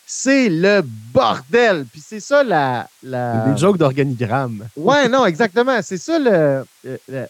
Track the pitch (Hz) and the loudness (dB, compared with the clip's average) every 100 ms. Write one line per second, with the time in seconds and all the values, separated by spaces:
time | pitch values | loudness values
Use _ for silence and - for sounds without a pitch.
0 | - - 254 277 247 160 190 208 143 110 | -16 -6 0 2 2 2 2 2 0 -6
1 | 110 127 - 101 131 220 240 190 - - | -4 0 0 0 0 2 2 0 -4 -14
2 | 147 214 - 285 262 165 139 120 90 _ | -16 -16 0 2 2 2 0 -2 -6 _
3 | 127 127 123 113 113 139 175 190 151 131 | -10 -6 -4 -2 0 2 2 2 2 0
4 | 139 120 107 127 131 110 110 - 175 285 | -2 -2 -2 -2 -4 -8 -12 -4 0 2
5 | 262 262 226 160 226 175 247 254 170 185 | 2 2 2 0 0 0 0 0 -4 -8
6 | - 330 262 185 151 135 123 _ 127 127 | -4 0 2 4 2 0 -4 _ -14 -14
7 | - 131 110 | -12 -12 -10